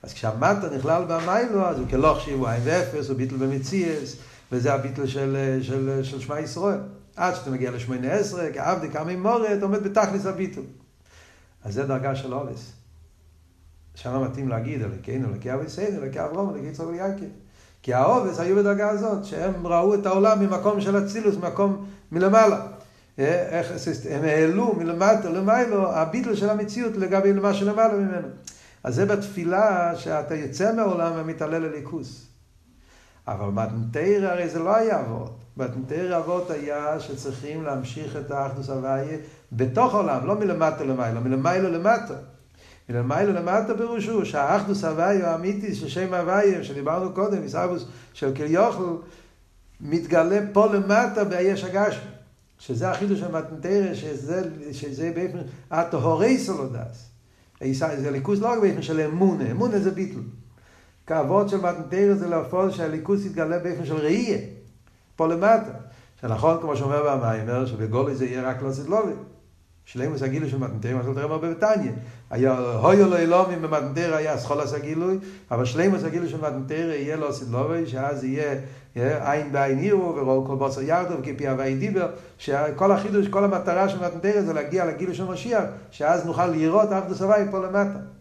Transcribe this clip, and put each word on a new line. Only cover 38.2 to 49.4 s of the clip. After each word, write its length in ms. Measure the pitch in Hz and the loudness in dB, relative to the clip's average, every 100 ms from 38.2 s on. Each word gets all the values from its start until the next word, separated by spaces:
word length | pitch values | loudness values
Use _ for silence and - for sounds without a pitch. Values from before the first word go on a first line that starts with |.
| 135 | -6
האחדות 380 | 143 139 139 135 | -6 -4 -6 -6
הוויה 480 | 135 131 135 143 156 - - _ | -6 -2 -2 -2 -8 -12 -20 _
בתוך 420 | 117 127 165 247 | -2 0 2 2
העולם, 340 | 208 175 131 139 | 2 0 -2 0
לא 80 | 208 | 0
מלמטה 480 | 202 170 160 156 | 0 2 0 0
למעלה, 360 | 139 127 120 117 | -2 0 -2 -2
מלמעלה 500 | 127 131 151 185 185 | 0 0 2 2 0
למטה. 440 | 165 190 226 220 131 - - _ _ - - - | 2 2 2 0 -12 -14 -20 _ _ -20 -20 -6
מלמעלה 500 | 120 123 151 202 175 | -2 0 2 2 2
למטה 380 | 170 196 208 220 | 2 0 0 -2
פירוש 300 | 233 233 214 | -2 -4 -2
הוא 160 | 226 | 0
שהאחדות 600 | 170 151 139 196 202 196 | 0 0 2 2 2 -2
הוויה 480 | 160 160 180 202 175 | -2 0 2 2 2
האמיתי 440 | 165 185 202 202 - | 0 -2 -4 -6 -6
של 120 | 147 | -6
שם 260 | 180 185 | -4 -2
הוויה, 500 | 180 170 190 202 180 | -2 2 4 4 2
שדיברנו 500 | 139 139 139 170 185 | -4 -6 -2 -2 -2
קודם, 300 | - 208 196 | -2 -2 -2
איסאוויס 420 | 147 143 175 175 - - - | -4 -2 -2 -2 -8 -16 -20
של 220 | - 139 135 | -4 -4 -2
כליוכל, 600 | 151 165 233 185 180 170 - - - _ | 0 4 4 2 -4 -4 -8 -20 -20 _